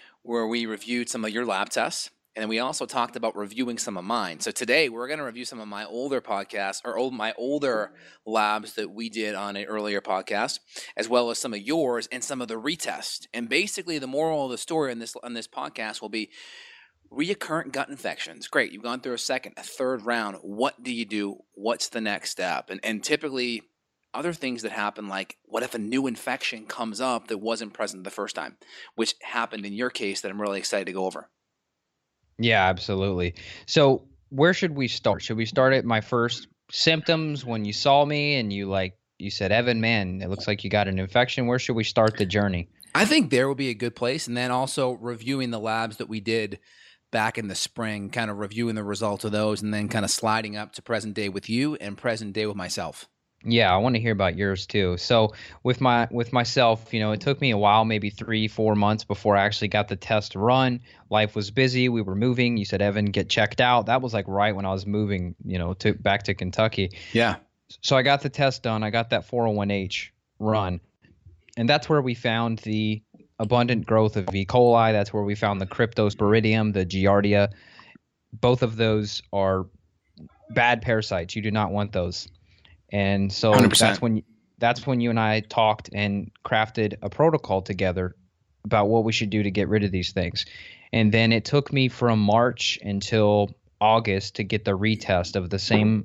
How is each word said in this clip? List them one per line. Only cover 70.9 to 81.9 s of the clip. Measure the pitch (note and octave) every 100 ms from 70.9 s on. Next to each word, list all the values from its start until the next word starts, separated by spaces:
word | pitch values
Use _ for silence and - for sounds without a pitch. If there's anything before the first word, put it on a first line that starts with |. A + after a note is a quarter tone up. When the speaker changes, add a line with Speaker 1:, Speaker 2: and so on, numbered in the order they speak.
| _ _ _ - - _ -
Speaker 2:
And | A#2
that's | D3 -
where | D3+
we | B2+
found | A#2 A#2+ A2+ A#2 A2+
the | A2 G#2+ G#2+ G#2+ _ _ _ -
abundant | A2 A#2+ A#2+ A#2 -
growth | A2 A2 G#2+
of | F2+
E. | G2 F#2+
coli. | B2+ A#2+ A#2 A2+
That's | G#2+ G2+
where | G#2+
we | G2+
found | G#2 G#2+ G2
the | F#2+
Cryptosporidium, | - A2+ - G#2 - G#2 A2+ G#2+ A2 G#2+
the | G2 F2
Giardia. | F#2+ G2 G2+ G2+ G#2 G2+ - - - - - _ _ _
Both | A2 A#2+ B2
of | A#2+ A2+
those | A2+ G#2+ G#2 - -
are | G2 F#2+ F#2+ F#2 _ _ _ _ - - _ -
bad | A2+ A#2+ A#2
parasites. | B2+ A2 G#2+ F#2 E2+
You | A2
do | G#2+
not | G#2+ G2
want | G2+ G2+